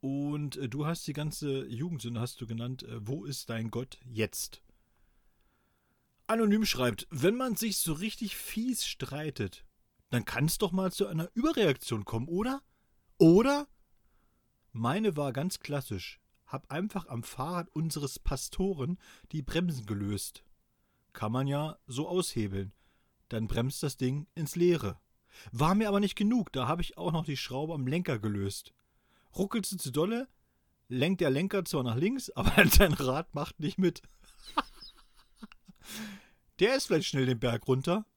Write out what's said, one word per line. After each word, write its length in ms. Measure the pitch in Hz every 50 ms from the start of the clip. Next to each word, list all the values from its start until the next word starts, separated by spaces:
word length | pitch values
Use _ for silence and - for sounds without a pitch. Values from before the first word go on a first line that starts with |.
Und, 560 | - 135 139 139 143 143 147 147 147 143 -
äh, 140 | - 143 123
du 160 | 110 139 147
hast 200 | 151 170 - -
die 60 | - 143
ganze 540 | 143 151 156 - - - 143 135 135 135
Jugendsünde, 520 | - 123 117 147 180 170 135 104 120 120 113
hast 220 | 113 123 - -
du 60 | 123
genannt, 360 | 110 117 113 117 123 131 127 -
äh, 220 | - 113 117 104
wo 200 | 104 135 160 190
ist 240 | 147 135 - - -
dein 200 | 117 113 113 113
Gott 280 | - 117 127 - - - -
jetzt? 560 | 127 120 107 110 104 - - - - - - _ - - _ _ _ _ _ _ _ _ _ _ _ _ _ _ _ _ _ _ _ _ _ _ _ _ _ _ _ _ _ _ _
Anonym 360 | 226 226 226 208 202 214 220
schreibt, 420 | - - 139 156 - 110 - - -
wenn 260 | - 139 120 175 214
man 200 | 247 262 254 220
sich 200 | - 220 226 190
so 160 | - - 170 151
richtig 460 | 151 185 220 - - - 196 - -
fies 480 | - - - 220 226 254 247 - -
streitet, 800 | - - - - - 139 143 156 156 139 - 110 92 - - - - _ _ _ _ _ _ _ _
dann 160 | - 123 117
kann's 320 | - - 120 139 160 -
doch 160 | - 220 185 165
mal 180 | 190 190 185
zu 180 | - - 202 -
einer 200 | 165 160 165 175 _
Überreaktion 720 | 226 240 311 330 - 220 165 135 - - - 120 110 101
kommen, 220 | - - 117 117 147
oder? 340 | 170 180 214 247 269 277 _ _ _ _ _ _ _ _ _ _ _ _
Oder? 500 | 165 165 170 190 233 269 285 285 294 - - _ _ _ _ _ _ _ _ _ _ _ _ _ _ _ _ _ _ _ _
Meine 460 | 117 113 120 143 196 220 214 165 151
war 160 | 147 139 117
ganz 260 | 135 143 185 - -
klassisch. 600 | _ - 143 143 131 - 107 92 - - - _ _ _ _ _ _
Hab 260 | _ - 135 - - 139
einfach 340 | 156 185 214 - 196 160 -
am 140 | 131 117 117
Fahrrad 460 | - - - 127 156 180 175 170 - _
unseres 440 | 156 160 165 - 156 143 135 - -
Pastoren 800 | - - 143 131 - - - - 185 196 190 151 127 143 180 - - - - - - -
die 120 | - 156 135
Bremsen 420 | - - 160 180 175 156 131 110
gelöst. 580 | 101 110 101 101 101 104 98 - - - - _ _ _ _ _ _ _ _ _ _ _ _ _ _ _
Kann 200 | - - 107 113
man 140 | 127 135
ja 300 | 139 143 143 151 156 147 _ _
so 220 | - 127 123 156 165
aushebeln. 640 | 175 185 180 - - 123 107 101 98 95 98 98 - _ _ _ _ _ _ _ _ _ _ _
Dann 160 | - 113 110 104
bremst 340 | - 113 117 131 139 - -
das 140 | 147 -
Ding 300 | - 131 127 131 147 147 _ _
ins 200 | - 160 147 -
Leere. 460 | 170 170 175 175 156 113 101 87 - _ _ _ _ _ _ _ - - -
War 240 | - 117 143 160 190
mir 140 | 208 226 214
aber 100 | 202 202
nicht 160 | 208 190 -
genug, 380 | - 208 208 247 247 185 - -
da 160 | 135 127 113
hab 100 | 156 180
ich 180 | 175 - - -
auch 120 | 175 175
noch 140 | 160 165 156
die 140 | 156 147 127
Schraube 340 | - - 123 131 151 156 170
am 140 | 147 131
Lenker 320 | 127 139 175 175 - 143 107
gelöst. 560 | 101 110 104 101 98 98 98 - - - _ _ _ _ _ _ _ _ _ _ _ _ -
Ruckelte 440 | - 185 196 - 233 190 - 202 175
zu 120 | - 139
dolle, 380 | 120 143 156 196 226 233 262 - _ _ _ _ _ _ _ _ _ _ _ _
lenkt 340 | 123 127 139 165 190 180 180
der 80 | 147
Lenker 340 | 131 143 175 190 - 202 175
zwar 180 | - - 151 131
nach 120 | 123 113
links, 320 | 123 156 208 262 269 - -
<laughs> 60 | -
aber 160 | - 185 180 165 - 202 - - -
dein 140 | 202 175 147
Rad 420 | - 143 127 127 143 165 - -
macht 240 | 147 143 - - _
nicht 180 | 156 165 - -
mit. 240 | 190 170 170 - - - - _ - - - - - - -
<laughs> 80 | - - - - - - - - - - _ _ - - _ _ _ 220 - - - _ - - _ - - 220 214 220 208 202 196 - - _ _ _ _ _ -
Der 160 | 175 220 262
ist 100 | 269 277
vielleicht 220 | - 190 160 - -
schnell 180 | - 139 131
den 140 | 127 127 113
Berg 260 | 117 123 117 117 -
runter 400 | - 131 131 135 - 175 208 214 _ _